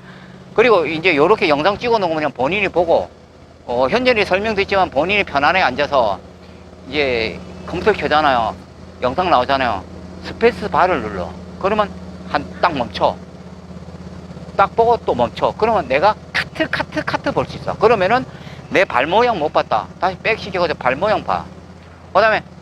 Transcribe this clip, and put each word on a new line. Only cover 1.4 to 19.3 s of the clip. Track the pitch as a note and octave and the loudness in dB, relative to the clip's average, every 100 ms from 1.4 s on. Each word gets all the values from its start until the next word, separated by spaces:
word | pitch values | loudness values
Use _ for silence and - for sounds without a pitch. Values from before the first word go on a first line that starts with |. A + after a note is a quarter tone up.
| F3+ | 4
영상 | C#3+ E3+ G3+ | 4 2 0
찍어 | A#3+ A3+ | 0 2
놓으면 | F3+ D#3+ | 2 0
그냥 | D3+ | -2
본인이 | A#2+ C3+ G3+ F#3 | -2 -2 0 0
보고, | E3 E3+ C3+ F2 - - - - - - | 0 2 0 0 -12 -20 -20 -20 -18 -4
어, | B2 C3 | 0 2
현재는 | A3 B3+ A3+ F#3 | 2 2 2 2
설명도 | F#3 A3 G3 | 0 0 -2
있지만 | G3 G3 E3+ | 0 2 2
본인이 | C#3 E3+ G#3 | 0 0 0
편안하게 | F#3+ C#3+ D3 F#3 | 0 2 2 4
앉아서 | D3+ B2+ C#3 C#3 A2 F2+ - - - - - - B2+ | 2 0 2 2 2 -2 -8 -20 -20 -20 -20 -20 -6
이제 | D3 C3+ A#2+ A2 E2 - - - | -2 0 0 -2 -6 -14 -14 -8
컴퓨터 | F3 A3 | -2 0
켜잖아요. | F#3+ C#3+ D3+ D3+ B2 G#2+ F#2 - - - - | 0 2 2 4 2 0 -4 -16 -20 -20 -4
영상 | B2+ C3+ F3+ | -2 0 4
나오잖아요. | C3 B2 C#3 B2 G2 G2 - - - - | 4 4 2 0 -2 -8 -16 -16 -14 -12
스페이스 | - A#3 - G#3 | 0 0 2 -2
바를 | D#3 F3+ D#3 | 2 2 2
눌러. | G#2+ G2 E2+ - - - | -2 -6 -8 -10 -16 -4
그러면 | G3 G#3+ G3+ - - - - | -2 0 -2 -6 -16 -16 -6
한, | D3 C3+ - | -4 -4 -2
딱 | F3+ C#3+ | -2 0
멈춰. | A#2 - C#3+ F2+ - - - - - - - - - - - - - - | -4 -2 -2 -2 -12 -18 -20 -20 -18 -18 -16 -16 -16 -16 -16 -16 -6 0
딱 | G3 - | 2 4
보고 | A#3 A#3 - | 2 2 0
또 | B2+ | 0
멈춰. | A#2 - C3+ - | 0 0 -2 2
그러면 | A3 G#3 B2+ | 2 2 2
내가 | C3 G3 - - | 2 4 2 -6
카트, | - - - D#4 | -6 -6 -6 -4
카트, | - D4 D4+ - | -4 -4 -6 -4
카트 | D4 C#4+ | -4 -2
볼 | D#3+ - | -2 -4
수 | - | -6
있어. | - F2 | -8 -2
그러면은 | A3 A3+ F#3 B3 B3+ - - - - | 2 2 2 0 -2 -12 -18 -18 -2
내 | D#3 F#3+ | 0 2
발 | A#2+ D3 | 0 2
모양 | G3+ B3 | 2 2